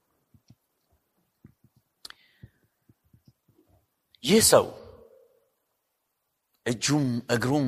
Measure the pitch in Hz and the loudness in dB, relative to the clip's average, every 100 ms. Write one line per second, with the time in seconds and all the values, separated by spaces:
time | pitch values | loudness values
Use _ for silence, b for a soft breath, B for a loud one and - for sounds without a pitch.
0 | _ _ _ _ _ - _ _ _ _ | _ _ _ _ _ -20 _ _ _ _
1 | _ _ _ _ - _ _ _ _ _ | _ _ _ _ -20 _ _ _ _ _
2 | - b b b b b _ _ _ _ | -20 b b b b b _ _ _ _
3 | _ _ _ _ _ _ _ _ _ _ | _ _ _ _ _ _ _ _ _ _
4 | _ _ 247 220 - 131 - - - - | _ _ 0 2 6 4 4 -6 -20 -20
5 | - - _ _ _ _ _ _ _ _ | -20 -20 _ _ _ _ _ _ _ _
6 | _ _ _ _ _ _ 113 117 - 151 | _ _ _ _ _ _ -8 -6 -2 -2
7 | 131 120 - 120 123 147 | -2 -4 -4 -4 0 -2